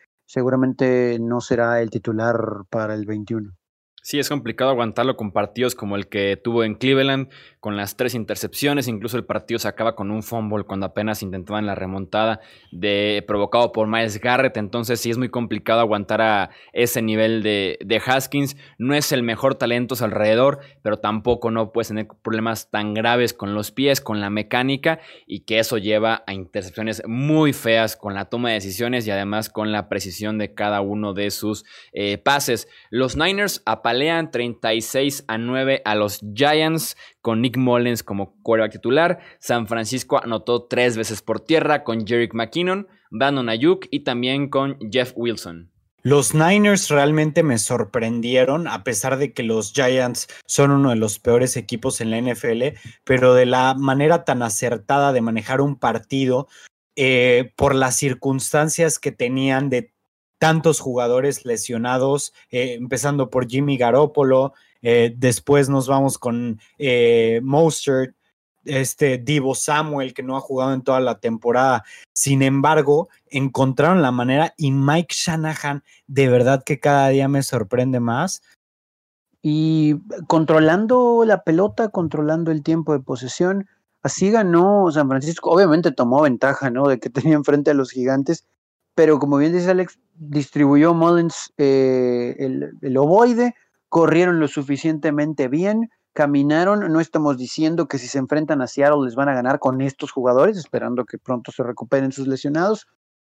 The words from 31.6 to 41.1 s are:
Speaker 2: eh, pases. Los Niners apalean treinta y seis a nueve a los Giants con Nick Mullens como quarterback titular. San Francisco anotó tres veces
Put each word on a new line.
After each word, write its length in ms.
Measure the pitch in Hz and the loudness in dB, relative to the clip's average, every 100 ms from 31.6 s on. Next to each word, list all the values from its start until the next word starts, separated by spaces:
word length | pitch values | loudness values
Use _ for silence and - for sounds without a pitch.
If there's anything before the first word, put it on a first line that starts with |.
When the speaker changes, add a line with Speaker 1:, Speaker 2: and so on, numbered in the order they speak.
| - - - | -10 -20 -16
Speaker 2:
eh, 260 | - 101 101 | -8 -6 -2
pases. 520 | - 143 135 113 - - _ | 0 0 0 -4 -6 -20 _
Los 280 | 113 131 131 | -4 -4 0
Niners 460 | 165 196 202 - - | -2 0 -4 -4 -4
apalean 320 | 113 117 123 147 165 160 | -2 -2 -2 0 -2 -4
treinta 460 | 131 120 117 117 113 | -6 -6 -4 -2 -2
y 60 | |
seis 440 | 110 135 143 139 - | -2 -2 -2 -4 -8
a 120 | 110 | -6
nueve 420 | 117 131 135 135 | -4 -2 0 0
a 120 | 107 104 | 0 0
los 240 | 104 104 104 104 | -2 -4 -12 0
Giants 600 | 139 156 156 160 - - - _ | 2 4 0 -2 -6 -10 -20 _
con 200 | - 113 | -4 -2
Nick 160 | 127 120 | -2 0
Mullens 460 | 127 120 120 117 | 2 2 2 -2
como 320 | - 98 98 _ | -6 -8 -8 _
quarterback 300 | - 113 107 | 0 2 2
titular. 460 | 107 117 135 175 170 - _ | -2 -2 2 2 -2 -10 _
San 260 | - 120 110 | -4 -4 -2
Francisco 560 | 117 110 127 - 139 | -6 -4 -8 -2 -2
anotó 440 | - 110 110 120 120 | -2 -8 -2 -4 -2
tres 300 | 123 123 110 | 0 0 0
veces 280 | 107 | -6